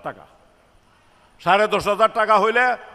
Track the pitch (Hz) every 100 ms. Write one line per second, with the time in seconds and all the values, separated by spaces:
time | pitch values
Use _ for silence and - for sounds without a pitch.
0 | 147 107 71 _ _ _ _ _ _ _
1 | _ _ _ _ 170 196 214 202 190 202
2 | 220 226 214 214 214 226 254 233 -